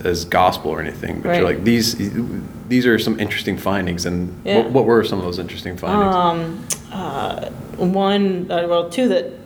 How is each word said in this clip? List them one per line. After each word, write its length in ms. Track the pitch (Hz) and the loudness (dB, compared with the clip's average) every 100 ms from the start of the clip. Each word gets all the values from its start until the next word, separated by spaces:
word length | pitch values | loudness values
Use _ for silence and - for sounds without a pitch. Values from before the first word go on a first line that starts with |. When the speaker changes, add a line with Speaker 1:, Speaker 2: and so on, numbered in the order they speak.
Speaker 1:
as 200 | 92 85 | -2 -2
gospel 460 | 85 90 90 92 78 | 2 4 4 2 -4
or 100 | 80 | -4
anything, 400 | 80 - - 82 | -6 -6 -6 -4
but 140 | 82 175 | 0 2
you're 80 | |
Speaker 2:
Right. 120 | 90 76 | 2 2
Speaker 1:
like, 80 | |
"These, 320 | 104 120 110 - 101 117 120 98 - - - | 4 4 2 -2 -2 -2 -4 -6 -8 -10 0
these 180 | 123 123 | 2 6
are 120 | 110 | 4
some 220 | 113 110 | 2 0
interesting 360 | 104 - - 92 | -2 -4 -4 -2
findings." 480 | 98 98 90 87 90 | 0 0 0 -2 -2
And 280 | 87 90 90 | -2 -4 -6
Speaker 2:
Yeah. 120 | - 107 | 0 2
Speaker 1:
what, 120 | 117 | 4
what 140 | 127 113 | 4 6
were 180 | 117 | 4
some 140 | - 101 | 4 0
of 60 | 90 | -4
those 120 | 90 | -4
interesting 380 | 87 - 95 90 | -8 -8 -8 -6
findings? 380 | 85 208 196 | -2 2 2
Speaker 2:
Um, 500 | 185 175 170 165 170 - - - | 4 2 0 -4 -8 -8 -10 -10
uh, 540 | 190 170 139 - - - - - - | -10 -8 -4 -4 -4 -8 -10 -10 -2
one, 720 | 180 196 196 202 196 180 180 | 0 2 2 4 2 0 -2
uh, 160 | 175 170 | -2 0
well, 200 | 170 170 | 0 0
two 200 | - 247 | 0 2
that, 180 | 180 - - | 2 -2 -10